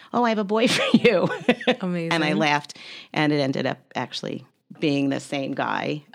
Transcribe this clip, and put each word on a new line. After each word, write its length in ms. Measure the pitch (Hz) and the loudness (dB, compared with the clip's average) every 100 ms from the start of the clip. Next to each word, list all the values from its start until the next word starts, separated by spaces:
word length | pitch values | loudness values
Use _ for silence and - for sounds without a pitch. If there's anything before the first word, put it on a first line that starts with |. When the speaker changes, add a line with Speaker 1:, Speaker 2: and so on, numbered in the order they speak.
| - | -6
Speaker 1:
"Oh, 120 | 233 | -2
I 60 | 240 | 0
have 80 | 220 | 0
a 40 | |
boy 220 | 196 214 233 | 0 2 2
<laughs> 80 | - | 2
for 60 | - - | 4 4
you." 320 | 240 202 - - - - - 247 | 6 4 2 0 -2 0 0 -2
Speaker 2:
Amazing. 300 | 185 175 165 | -2 -4 0
Speaker 1:
And 120 | 170 | 0
I 80 | 151 | 2
laughed, 440 | 151 156 147 - - - - - | 2 2 2 0 -14 -18 -18 -6
and 200 | - 151 | 0 2
it 40 | 147 | 2
ended 260 | 135 139 | 2 0
up 140 | 127 131 _ | -2 -6 _
actually 500 | - 123 - - - 131 _ - - | -8 -6 -8 -8 -10 -12 _ -20 -4
being 300 | 160 143 139 | 0 2 0
the 100 | 135 | -2
same 340 | - 143 135 | -4 -6 -6
guy. 480 | 139 120 104 - 151 - | -4 -2 -2 -2 -6 -6